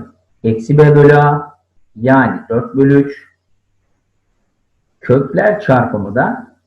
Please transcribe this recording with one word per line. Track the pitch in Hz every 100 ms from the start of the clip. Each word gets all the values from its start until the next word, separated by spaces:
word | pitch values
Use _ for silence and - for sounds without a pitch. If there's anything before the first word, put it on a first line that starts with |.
| - _ _ _
eksi | 113 113 - 147
b | 151 147
bölü | 143
a, | 147 147 147 - _ _ _ _ 110
yani | 120 135 120 - -
dört | 117 -
bölü | 135 139 143
üç. | 139 - _ _ _ _ _ _ _ _ _ _ _ _ _ _ _ _ _ _
Kökler | - 131 139 175 202 -
çarpımı | - 127 113 107 98
da | 107 180 247 - _